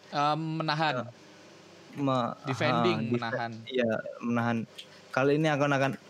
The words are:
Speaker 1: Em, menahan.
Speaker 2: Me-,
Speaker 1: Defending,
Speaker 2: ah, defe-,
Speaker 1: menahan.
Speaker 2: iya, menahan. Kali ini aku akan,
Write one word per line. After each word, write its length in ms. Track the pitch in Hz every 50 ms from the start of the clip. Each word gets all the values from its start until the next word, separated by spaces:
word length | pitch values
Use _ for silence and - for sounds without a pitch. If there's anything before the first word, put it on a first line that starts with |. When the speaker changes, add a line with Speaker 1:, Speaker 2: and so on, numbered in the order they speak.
Speaker 1:
Em, 380 | - - - 147 147 151 151 156 160 160 160
menahan. 380 | 160 160 156 147 156 160 151 135 123 113 117 - - - - - - - - - - - - - - - - -
Speaker 2:
Me-, 400 | 143 143 135 131 127 117 117 - - -
Speaker 1:
Defending, 540 | 135 131 - 165 147 123 120 120 - - 151
Speaker 2:
ah, 40 | 143
defe-, 100 | 127 120 120
Speaker 1:
menahan. 300 | 120 117 127 120 117 117 117 113 113
Speaker 2:
iya, 260 | - 131 123 120 113 110 - - - - -
menahan. 400 | - 120 120 120 117 117 117 113 107 - - - - - - - - - -
Kali 240 | 131 135 143 143 151
ini 80 | 160 156
aku 160 | 151 135 147
akan, 320 | 143 143 135 135 135 - - -